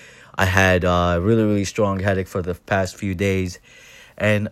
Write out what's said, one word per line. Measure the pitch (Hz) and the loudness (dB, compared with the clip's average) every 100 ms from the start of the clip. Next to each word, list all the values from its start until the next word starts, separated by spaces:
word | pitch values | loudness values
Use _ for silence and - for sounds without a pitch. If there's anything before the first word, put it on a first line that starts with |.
| - - - | -20 -20 -12
I | - 95 | -2 0
had, | 95 95 92 | 4 4 4
uh, | 90 87 87 87 | 2 2 2 0
really, | 98 113 | 2 2
really | 107 104 95 | 2 0 -2
strong | - 104 95 | -2 -2 -2
headache | 101 95 92 | -2 -2 -4
for | 98 | -6
the | 87 85 | -6 -8
past | - 98 92 - | -4 -2 -2 -6
few | 101 | -6
days. | 92 101 95 92 - - - - - - - | -2 0 0 -4 -8 -20 -20 -20 -20 -20 -4
And, | 104 104 104 | 0 0 -2